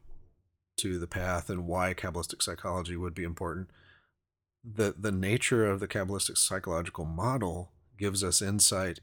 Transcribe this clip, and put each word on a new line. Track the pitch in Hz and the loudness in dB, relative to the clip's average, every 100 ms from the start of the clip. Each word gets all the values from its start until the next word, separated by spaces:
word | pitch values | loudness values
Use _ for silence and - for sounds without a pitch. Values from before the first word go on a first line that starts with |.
| - - - _ _ _ _ - | -16 -16 -16 _ _ _ _ -4
to | 101 87 | -2 -2
the | 85 | -2
path | - 90 87 - | -2 0 0 0
and | 92 85 | -4 0
why | 90 92 | 2 2
Kabbalistic | 92 92 85 82 - | 0 -4 -4 -4 -4
psychology | - 85 98 90 85 87 | -4 -4 -2 -2 -2 -4
would | 90 | -4
be | 87 | -4
important, | 85 82 85 165 185 - - - _ _ _ _ _ _ | -6 -4 -4 -4 -8 -14 -20 -20 _ _ _ _ _ _
the, | 120 107 104 85 | -10 0 0 2
the | 104 | 0
nature | 95 95 113 - 120 107 | 2 2 4 4 4 4
of | 98 | 2
the | 98 | 0
Kabbalistic | 107 92 98 - - | -2 0 0 0 2
psychological | - 95 92 82 85 - | 2 2 0 -2 -2 -4
model | 80 82 113 131 95 85 87 _ _ - | -4 0 0 0 0 -2 -8 _ _ -4
gives | 101 95 | -2 0
us | 95 - | 2 2
insight | 98 104 - 98 95 85 | 2 4 4 4 0 -4